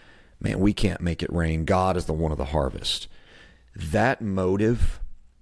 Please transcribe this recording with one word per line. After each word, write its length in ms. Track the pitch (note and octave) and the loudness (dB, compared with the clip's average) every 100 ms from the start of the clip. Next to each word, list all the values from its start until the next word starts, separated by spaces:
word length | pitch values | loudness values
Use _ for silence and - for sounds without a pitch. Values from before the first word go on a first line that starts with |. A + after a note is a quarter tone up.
| - - - - | -20 -20 -20 -8
man, 200 | G#2 G2+ | -4 2
we 140 | G2+ | 2
can't 260 | G2+ G2 F2 | 4 0 0
make 220 | F2 D#2+ | -2 -2
it 100 | - | -2
rain. 320 | E2+ D#2+ D#2+ | 0 0 0
God 320 | D#2 F#2 F#2 F2 | 2 2 2 0
is 100 | D#2+ | -2
the 80 | |
one 180 | D#2+ D#2+ | 0 0
of 80 | D2+ | -2
the 60 | D2 | -2
harvest. 640 | D#2 C2+ - - - - - - - - - - - | 0 0 -2 -4 -4 -8 -20 -20 -20 -20 -20 -20 -12
That 440 | E2 G#2 A#2+ - | -2 0 2 0
motive 800 | G#2+ F#2+ F#2 G2 A2 A#2+ - - - - - _ | -2 0 2 2 2 4 2 2 -8 -12 -20 _